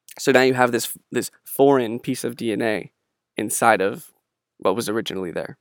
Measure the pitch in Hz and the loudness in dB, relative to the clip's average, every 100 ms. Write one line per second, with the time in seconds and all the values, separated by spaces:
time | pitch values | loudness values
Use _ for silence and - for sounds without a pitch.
0 | - - 143 127 131 127 123 117 - - | -20 -6 2 4 4 4 2 0 -4 -10
1 | - 123 - _ - - 139 135 113 120 | -8 -6 -6 _ -6 2 4 4 0 -6
2 | - 127 120 120 113 107 117 104 - _ | -6 -6 -6 -6 -4 -2 -2 -4 -8 _
3 | _ _ _ - 110 - 120 104 98 123 | _ _ _ -6 -4 2 4 4 2 -4
4 | - _ _ _ _ - 98 98 104 110 | -16 _ _ _ _ -4 -2 0 -2 -4
5 | - 95 90 80 - 135 | -4 -6 -8 -8 -10 -14